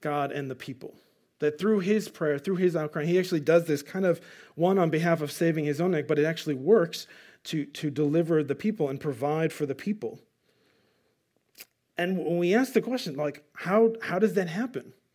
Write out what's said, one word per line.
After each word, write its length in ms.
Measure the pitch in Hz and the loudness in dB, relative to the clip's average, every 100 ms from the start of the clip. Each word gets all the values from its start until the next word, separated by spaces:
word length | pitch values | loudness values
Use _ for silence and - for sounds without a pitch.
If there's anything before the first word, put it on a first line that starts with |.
God 300 | 151 147 139 | -4 -2 -2
and 200 | 139 139 | -4 -8
the 40 | 127 | -8
people. 380 | - 127 - - _ _ _ _ | -12 -12 -14 -18 _ _ _ _
That 200 | 151 151 | -2 0
through 220 | 196 214 | 2 2
his 280 | 180 214 208 | 2 0 0
prayer, 300 | - 156 143 | -4 -2 0
through 160 | 170 180 | -2 2
his 200 | 185 165 | 2 2
outcry, 300 | 151 160 151 | -2 -2 2
he 140 | 180 | 2
actually 220 | 180 165 | 2 0
does 240 | 147 170 165 | 4 4 4
this 180 | 143 | 0
kind 220 | - 190 190 | -2 -2 0
of 140 | 165 - - - - | 0 -6 -20 -16 0
one 240 | 175 196 | 2 4
on 100 | 170 | 2
behalf 320 | 156 170 165 | 2 2 0
of 100 | 143 | -2
saving 340 | - 170 160 147 | -2 0 0 -2
his 140 | 143 | -2
own 120 | 180 | 0
neck, 160 | 160 139 | 0 0
but 100 | 147 | 0
it 80 | 151 | 0
actually 300 | 160 156 131 | -2 -4 -2
works 500 | 143 220 170 - - - - - | 4 4 4 -4 -14 -20 -20 -20
to, 220 | - 160 143 | -8 -6 -6
to 260 | - 151 | -6 -6
deliver 520 | 139 147 160 165 160 | -2 0 2 2 2
the 120 | 139 135 | 0 -2
people 340 | 214 220 143 | -2 -2 -2
and 100 | 139 | -2
provide 540 | 151 120 143 156 160 | -6 -4 -2 0 -2
for 140 | - 147 | -2 -4
the 80 | 135 | -4
people. 440 | 202 208 113 143 _ _ _ _ _ _ _ _ _ _ _ _ _ - - _ _ - | -6 -6 -8 -10 _ _ _ _ _ _ _ _ _ _ _ _ _ -20 -20 _ _ -4
And 220 | 175 185 | -2 0
when 220 | 151 170 | 0 0
we 160 | 175 214 | 4 4
ask 180 | 262 | 2
the 80 | 220 | 0
question, 340 | - 247 175 135 | 0 -4 -6 -4
like, 280 | 147 143 _ | -6 -6 _
how, 400 | - 165 208 226 226 | -12 0 4 4 2
how 160 | - 180 | -4 0
does 160 | 214 | 2
that 140 | 180 180 | 2 -2
happen? 460 | 175 247 139 - - _ | -4 -6 -8 -12 -18 _